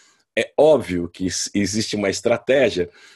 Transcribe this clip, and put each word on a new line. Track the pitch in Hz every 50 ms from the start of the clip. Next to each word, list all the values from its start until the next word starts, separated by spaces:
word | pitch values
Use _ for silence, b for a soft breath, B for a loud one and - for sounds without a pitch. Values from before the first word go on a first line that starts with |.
| b b b b b b -
É | 113 104 - -
óbvio | - 143 156 151 120 95 87 90 87 85
que | 85 - - 92
s-, | 90 - - - - -
existe | 101 101 92 101 113 107 - -
uma | 104 101 98
estratégia | 92 - - 113 117 - - - 135 143 127 104 - 87 87 b b b b b b